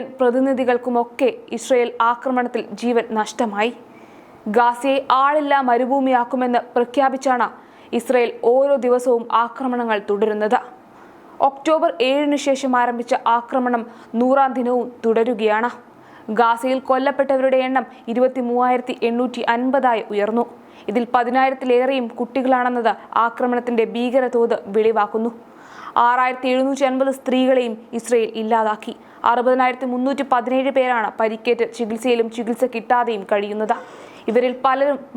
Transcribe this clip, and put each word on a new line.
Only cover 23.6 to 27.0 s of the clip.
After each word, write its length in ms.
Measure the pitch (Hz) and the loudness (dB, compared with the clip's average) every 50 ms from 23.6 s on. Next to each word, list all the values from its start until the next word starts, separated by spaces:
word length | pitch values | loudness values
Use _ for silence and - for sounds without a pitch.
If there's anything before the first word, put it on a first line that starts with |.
| 240 247 240 220 226 196 196 | -2 0 0 0 0 0 -2
ഭീകരതോത് 640 | 240 240 247 233 269 254 247 254 233 233 226 226 - - 196 202 | -2 -2 0 2 2 2 2 2 0 2 2 0 -4 -4 -2 0
വെളിവാക്കുന്നു. 540 | 220 214 226 220 214 208 208 - 220 226 233 226 - - - - - - - - - - - - - 233 | 2 2 2 2 2 0 0 -2 -2 -4 -4 -6 -10 -16 -20 -20 -20 -20 -20 -20 -20 -18 -4 0 2 2
ആറായിരത്തി 420 | 240 247 254 254 254 254 262 254 262 | 4 4 2 0 0 -2 -2 -2 0
എഴുന്നൂറ്റി 340 | 254 262 262 269 277 262 285 254 | 0 2 0 0 0 0 0 0
അൻപത് 220 | 254 262 | 0 0